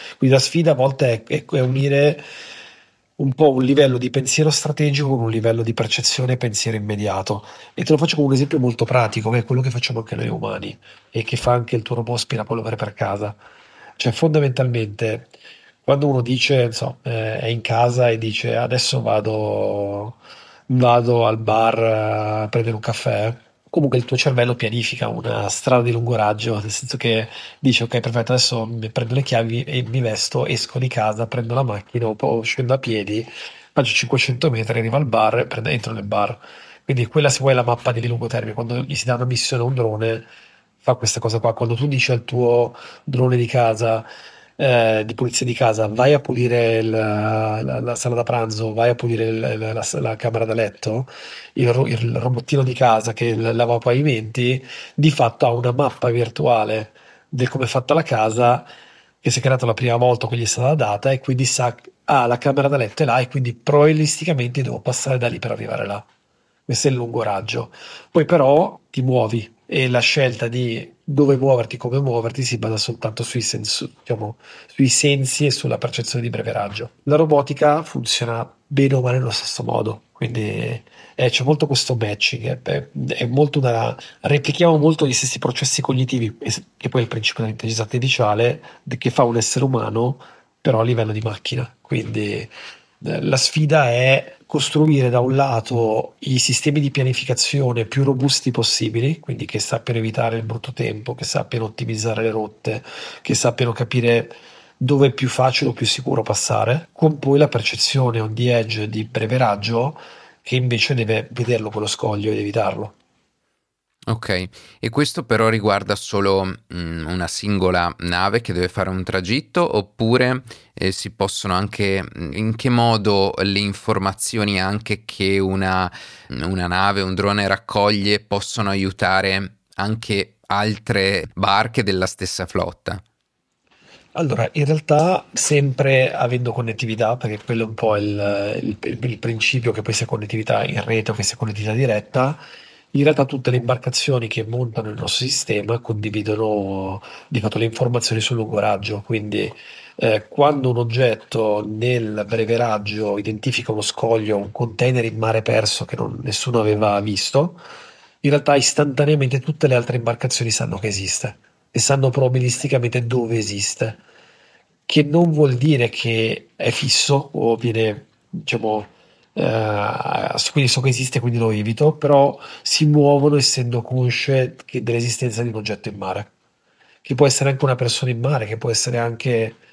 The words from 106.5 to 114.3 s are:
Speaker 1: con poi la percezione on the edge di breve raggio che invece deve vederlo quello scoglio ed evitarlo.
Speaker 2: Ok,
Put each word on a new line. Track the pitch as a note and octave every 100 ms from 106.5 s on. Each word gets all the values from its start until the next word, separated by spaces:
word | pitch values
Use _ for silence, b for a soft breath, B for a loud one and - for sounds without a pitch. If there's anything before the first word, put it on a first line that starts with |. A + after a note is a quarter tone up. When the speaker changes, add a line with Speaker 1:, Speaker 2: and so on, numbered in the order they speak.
| A2 G#2+ C#3+ -
Speaker 1:
con | - D#3+ D3
poi | C3+ C#3+
la | D3
percezione | A#2 - A2 - C3+ B2+ A2+
on | G#2+
the | A2 B2
edge | A#2+ A2 A2 G#2+
di | G#2+
breve | A2 A2 A2 B2+
raggio | A#2+ G2+ G#2+ A#2 B2+ B B B B B
che | - B2+
invece | B2 A#2 -
deve | C3 A2 A2 -
vederlo | A#2+ A#2+ A#2 G#2+
quello | G#2 G#2
scoglio | - A2 G#2 G#2+
ed | G#2
evitarlo. | G#2 A2 G2 G2+ G#2 - _ _ _ _ _ _ _ _ _ _
Speaker 2:
Ok, | - A2+ -